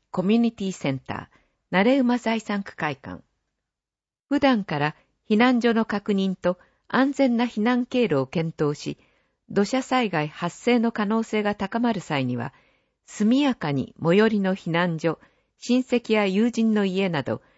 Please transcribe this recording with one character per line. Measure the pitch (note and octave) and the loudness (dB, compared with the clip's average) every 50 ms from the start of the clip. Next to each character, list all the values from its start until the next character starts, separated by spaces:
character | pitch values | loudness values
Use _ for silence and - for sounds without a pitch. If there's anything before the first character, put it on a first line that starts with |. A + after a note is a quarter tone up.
| _ _ | _ _
コ | - - F3+ | -6 -4 0
ミ | F#3 G#3+ | 2 2
ュ | A#3 | 2
ニ | A#3 A#3 A3+ | 2 0 -2
テ | - G3+ | -4 -6
ィ | F#3+ F#3 | -8 -8
セ | - - D3 | -6 -4 -4
ン | C3+ C3 | -4 -4
タ | - - - - - - _ _ _ _ _ _ _ _ | -6 -10 -10 -10 -10 -14 _ _ _ _ _ _ _ _
ー、 | - F3+ | 0 2
慣 | G3+ | 4
れ | A#3 C4 C#4+ | 4 4 4
馬 | B3+ A#3+ B3 B3 | 2 2 0 0
財 | - A3+ A3+ A3+ | 0 -2 -4 -4
産 | - - G#3 G3+ G3 | -4 -4 -6 -6 -6
区 | - - | -8 -8
会 | - E3 D3+ C#3+ | -6 -6 -6 -6
館。 | - - G2 F2+ D#2+ - _ _ _ _ _ _ _ _ _ _ _ _ _ _ _ _ _ _ _ _ _ | -6 -10 -14 -14 -14 -16 _ _ _ _ _ _ _ _ _ _ _ _ _ _ _ _ _ _ _ _ _
普 | C#4 C#4+ | -2 2
段 | - C4+ B3+ G#3+ G3 | 4 4 2 2 0
か | - E3 D3 | -4 -4 -2
ら | C#3+ D3+ - - _ _ _ _ _ _ | -2 -4 -4 -8 _ _ _ _ _ _
避 | A3 | 2
難 | G#3 A#3+ B3+ B3+ A#3+ | 4 4 4 4 2
所 | A3 A#3+ A3+ | 2 2 2
の | A3+ A3 | 0 0
確 | - - G3+ - - G#3 | -2 -2 -6 -2 -2 -2
認 | G3 F#3+ G3 F#3 | 0 0 -2 -4
と | - - F3+ F3+ - _ _ _ _ _ _ | -2 -2 -4 -4 -4 _ _ _ _ _ _
安 | - A3+ C4+ C#4 C#4 | 0 2 2 2 2
全 | - C#4 C4 A#3+ | 2 2 2 2
な | A3+ B3 | 0 0
避 | A#3+ - G#3+ G#3 | -2 -2 -2 0
難 | A#3+ B3+ B3 B3 | 0 0 0 -2
経 | - - B3+ A#3+ G3 | -2 0 0 0 2
路 | D#3 | 2
を | C#3 C3+ | 0 0
検 | B2+ - - E3 E3 - | -2 -2 -4 -4 -4 -2
討 | - D#3 D3 D3+ | -2 -2 -2 -2
し、 | - - D3 D3 - _ _ _ _ _ _ _ _ _ _ | -4 -8 -10 -10 -10 _ _ _ _ _ _ _ _ _ _
土 | - - G3+ | -2 0 0
砂 | G3+ - C4 B3+ | 0 0 -4 -2
災 | - B3+ B3+ B3 G#3 | 0 -2 0 0 0
害 | F3 D#3+ D3+ D3+ | -2 -2 -4 -4
発 | - - - F3 - | -6 -6 -6 -6 -6
生 | - - A#3+ A#3+ B3 | -4 0 2 2 2
の | A3+ A#3 | 2 0
可 | - - G#3+ | -2 -2 -2
能 | G3 A3 A3+ A3+ | -2 0 -2 -2
性 | - - G#3+ G#3 | -2 -4 -2 -2
が | G#3 G#3 | -2 -4
高 | - G3+ F#3+ - A3+ | -4 -6 -6 -4 -2
ま | A#3+ A#3+ A3 | -2 0 -2
る | G3 | -4
際 | - - D#3 C#3 C3 | -4 -4 -4 -2 -2
に | B2 B2 | -2 -4
は、 | A#2+ A#2+ C#3+ - _ _ _ _ _ _ _ _ _ _ | -6 -6 -10 -12 _ _ _ _ _ _ _ _ _ _
速 | - - - G#3+ G#3+ B3 | -20 -6 -2 2 2 4
や | C4+ D4 C#4 A#3+ | 4 4 2 0
か | - - D3+ C#3+ | -2 -4 -4 -2
に | C3+ A#2+ - - - - | -2 -4 -6 -8 -4 0
最 | D#3+ F3 G3+ | 2 4 4
寄 | A3 A3+ | 4 4
り | A3 G#3 | 2 0
の | G3 F#3 F#3+ | 0 0 -2
避 | F#3+ - F3 | -2 -4 -2
難 | D#3+ E3+ F3 F3+ E3 D#3+ | 0 0 0 0 -2 -2
所、 | - E3 D#3 - - _ _ _ _ _ _ _ | -2 -4 -4 -4 -10 _ _ _ _ _ _ _
親 | - - A#3+ B3+ B3+ | -2 0 0 0 2
戚 | - - B3 - - A3 | 0 -2 -2 0 0 0
や | G#3+ G#3 | 2 2
友 | G3 F#3 G3 A3+ B3 | 2 2 2 2 2
人 | A#3 - A3+ A3+ G#3+ | 2 2 2 2 2
の | G#3+ G3+ | 2 0
家 | G3 F3+ F#3+ G3 F#3+ | 0 0 0 -2 0
な | E3+ D3 C3 | -2 -2 -2
ど、 | - A2+ - - _ _ | -4 -6 -6 -8 _ _